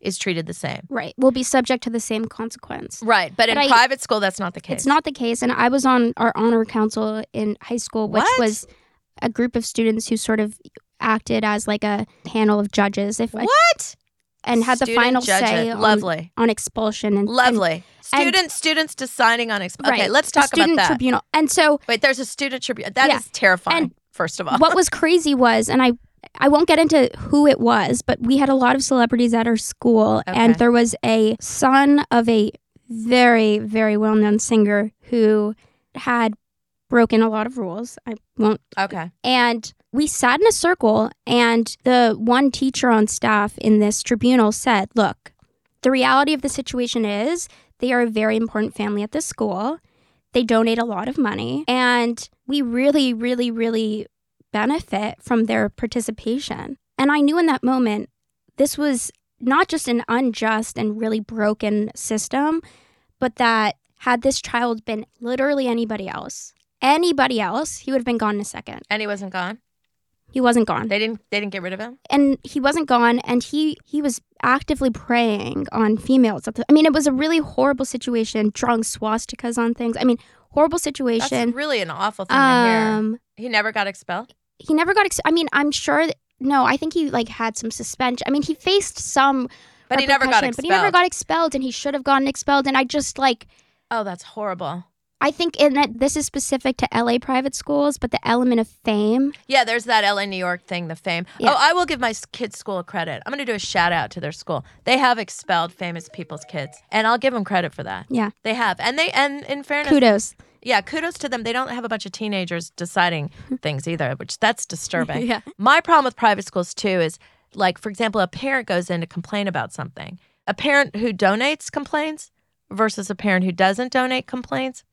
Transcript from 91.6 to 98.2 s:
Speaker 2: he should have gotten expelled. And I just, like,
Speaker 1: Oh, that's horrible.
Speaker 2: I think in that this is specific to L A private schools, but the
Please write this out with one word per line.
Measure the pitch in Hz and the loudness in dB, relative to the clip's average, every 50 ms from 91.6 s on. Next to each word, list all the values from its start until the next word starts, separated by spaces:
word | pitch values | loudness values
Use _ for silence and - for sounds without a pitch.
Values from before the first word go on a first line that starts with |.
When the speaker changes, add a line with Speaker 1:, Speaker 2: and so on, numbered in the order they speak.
| 262 | -6
Speaker 2:
he | 254 | -6
should | 233 - - 285 277 | -8 -6 -6 -6 -6
have | 277 262 | -4 0
gotten | 277 277 269 269 269 | 2 2 2 2 -2
expelled. | 269 - - - 285 277 262 | -4 -6 -4 0 0 0 0
And | 269 269 | 0 -2
I | 262 269 | -2 -2
just, | 247 - 294 277 - - 262 | -2 -2 -4 -4 -4 -6 -2
like, | 269 262 247 - - _ _ _ _ _ _ _ _ - | 0 0 0 -2 -8 _ _ _ _ _ _ _ _ -8
Speaker 1:
Oh, | 233 226 208 | -6 -6 -6
that's | 196 180 180 - | -6 -8 -12 -14
horrible. | - - 220 208 202 185 175 180 139 165 180 175 _ _ _ _ _ _ - | -18 -12 -8 -6 -6 -6 -6 -8 -8 -8 -10 -12 _ _ _ _ _ _ -2
Speaker 2:
I | - 294 | -2 -2
think | 294 - 349 339 - - | -2 -2 -4 -4 0 2
in | 285 294 262 | 2 2 4
that | 285 285 202 233 240 | 2 -2 -2 -2 -2
this | 262 285 - | -2 -2 -2
is | 202 190 | -2 -6
specific | - - 277 - - 269 254 - 262 247 - | -4 -6 -8 -6 -4 -4 -2 -2 -4 -2 -2
to | - - - | -4 -2 -2
L | 226 233 240 | -2 0 0
A | 233 247 | 0 -2
private | - - 262 254 262 277 - | -2 -2 -2 -2 -2 -2 -6
schools, | - - - 285 285 285 294 277 - | -8 -6 -2 -2 0 0 0 -2 -4
but | - 240 | -6 -4
the | - - | -4 -4